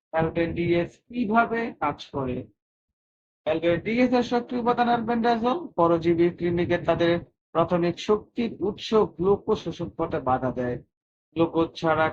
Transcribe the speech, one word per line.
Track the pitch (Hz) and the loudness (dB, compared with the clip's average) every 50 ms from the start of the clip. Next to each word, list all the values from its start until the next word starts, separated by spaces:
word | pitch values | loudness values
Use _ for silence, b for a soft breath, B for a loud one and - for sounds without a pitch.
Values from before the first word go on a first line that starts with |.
| _ _ - | _ _ -2
অ্যালবেন | 160 160 160 160 170 170 170 160 | -2 -2 0 0 -2 -2 -2 -2
ডিএস | - 170 170 170 170 170 - - _ _ | -2 0 0 2 0 0 -2 -6 _ _
কিভাবে | - 240 247 247 196 214 233 233 - 220 233 233 240 - - 160 | -12 -6 -6 -2 0 2 2 2 2 0 -4 -4 -6 -6 -4 -4
কাজ | 147 143 - - - - | -4 -4 -6 -10 -10 -8
করে। | 143 135 127 127 127 127 - _ _ _ _ _ _ _ _ _ _ _ _ _ _ _ _ _ _ - | -6 -4 -4 -4 -6 -8 -12 _ _ _ _ _ _ _ _ _ _ _ _ _ _ _ _ _ _ -4
অ্যালবেন | 151 160 165 160 170 170 170 - | -4 -2 0 0 0 0 0 0
ডিএস | 196 226 240 254 240 247 247 | -2 0 2 2 2 2 2
এর | 240 - | 0 0
সক্রিয় | 254 240 240 - 247 247 226 | -2 -2 -2 -4 -6 -4 0
উপাদান | 233 240 233 240 233 | 0 2 2 2 2
অ্যালবেন্ডাজোল | 240 233 226 214 240 233 226 240 233 226 220 247 262 349 339 247 - | 0 0 0 -2 -2 0 2 2 0 2 0 -2 -2 -2 -6 -8 0
পরজীবী | - 170 170 170 165 156 170 175 165 170 175 175 - | 2 4 4 4 4 2 2 2 4 2 2 2 0
কৃমিকে | 175 175 175 170 175 170 175 175 151 165 | -2 -2 0 0 0 0 0 -2 0 0
তাদের | 165 165 175 170 170 175 170 - _ _ _ _ - | 0 2 2 2 2 0 -2 -8 _ _ _ _ 0
প্রাথমিক | 160 170 170 180 175 170 175 170 - - | 0 0 2 2 0 0 0 -2 -2 0
শক্তির | - 214 214 214 _ - - 233 220 160 127 - | 0 0 0 0 _ -6 -6 -4 -4 -4 -4 -4
উৎস | 208 208 - - - 220 220 202 - - | -4 -4 -4 -4 0 2 2 2 2 0
গ্লুকোজ | - 170 196 202 202 - - 220 - - | -2 2 2 2 2 2 -2 -2 -2 -2
শোষণ | - - - 170 - - - | -8 -8 -8 -8 -8 -6 -6
করতে | 165 160 - 156 131 127 | -4 -4 -4 -4 0 0
বাধা | 127 135 131 127 120 131 | 0 0 0 -2 -4 -4
দেয়। | 127 123 123 135 - _ _ _ _ _ _ _ _ _ - | -4 -4 -4 -6 -10 _ _ _ _ _ _ _ _ _ 0
গ্লুকোজ | 160 165 165 165 160 165 165 - - | 0 0 0 2 0 -2 -2 -2 -4
ছাড়া | - 165 156 156 160 156 | 0 0 2 2 2 0